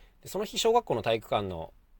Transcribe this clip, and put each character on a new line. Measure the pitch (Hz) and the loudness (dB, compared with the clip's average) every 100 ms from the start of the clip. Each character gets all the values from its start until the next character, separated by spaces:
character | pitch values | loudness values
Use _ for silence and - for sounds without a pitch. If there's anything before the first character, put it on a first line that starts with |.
| - _ | -20 _
で、 | - | -10
そ | 185 | -8
の | |
日、 | 208 196 | -6 0
小 | 226 | 4
学 | 233 | 4
校 | - 127 | 4 -2
の | |
体 | 117 113 | 2 -2
育 | - | 0
館 | 117 98 | -2 -2
の | 85 80 - _ | -6 -10 -14 _